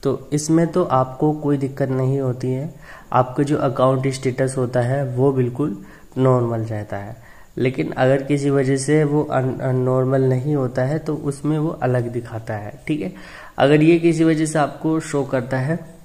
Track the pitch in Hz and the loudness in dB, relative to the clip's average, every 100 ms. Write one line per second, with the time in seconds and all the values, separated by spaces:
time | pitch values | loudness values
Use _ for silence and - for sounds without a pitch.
0 | 139 127 - 147 151 160 165 170 170 131 | -2 -4 -2 -4 2 2 2 0 2 2
1 | 131 - 151 151 147 143 131 135 135 131 | 0 0 0 0 0 0 -2 -4 -2 0
2 | 131 139 131 123 127 127 156 - - - | 0 0 -2 -2 -4 -4 -6 -10 -20 -20
3 | - - - - 139 151 143 123 131 135 | -2 0 0 0 0 0 0 2 2 2
4 | 135 131 135 123 131 135 123 127 120 135 | 0 -2 -4 0 -2 0 -2 0 0 -2
5 | 135 123 139 131 123 123 147 202 - - | -2 2 2 4 0 0 -4 -4 -12 -20
6 | - - 131 127 120 117 110 110 104 101 | -12 0 4 4 2 -2 -4 -6 -6 -8
7 | 101 120 - - - - 123 135 156 - | -10 -14 -18 -20 -14 -2 -2 0 -6 0
8 | 127 139 135 147 143 139 131 135 135 151 | 2 2 0 -2 0 2 2 0 2 2
9 | 151 147 151 127 131 - 131 127 127 127 | 4 2 0 0 0 -2 -2 0 2 2
10 | 127 135 131 127 135 151 127 123 127 156 | 2 2 2 2 0 0 0 0 -2 -2
11 | 156 151 147 139 147 156 156 - 127 123 | -4 -4 -4 -4 -2 0 -2 -2 -2 0
12 | 117 117 117 113 113 107 104 - - 156 | -2 -6 -8 -10 -8 -8 -8 -14 -6 -4
13 | 180 - - - - - 135 151 156 170 | -4 -10 -18 -18 -18 2 4 6 6 6
14 | 165 156 165 156 156 156 143 - 156 160 | 4 4 2 2 0 0 -2 -2 -2 -2
15 | 156 143 131 131 123 131 131 170 - - | -2 -4 -2 -2 -2 -4 -2 -4 -6 -20